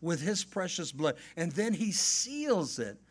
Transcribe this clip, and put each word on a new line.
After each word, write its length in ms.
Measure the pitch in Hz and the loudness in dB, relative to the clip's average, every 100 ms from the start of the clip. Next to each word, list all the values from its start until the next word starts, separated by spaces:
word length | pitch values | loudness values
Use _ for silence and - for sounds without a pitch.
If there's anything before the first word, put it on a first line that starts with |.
with 220 | 160 160 | -2 0
his 200 | 165 196 | 0 -2
precious 480 | - 196 180 - 160 | -2 -4 -4 -4 -6
blood. 260 | 131 151 - - 165 | 0 0 0 -6 -4
And 160 | 165 | -2
then 220 | 147 220 | 0 0
he 180 | 208 220 | 2 0
seals 840 | 180 - - 240 294 302 208 139 - | 2 2 2 0 -2 2 2 2 -2
it 200 | 107 - - | -6 -8 -18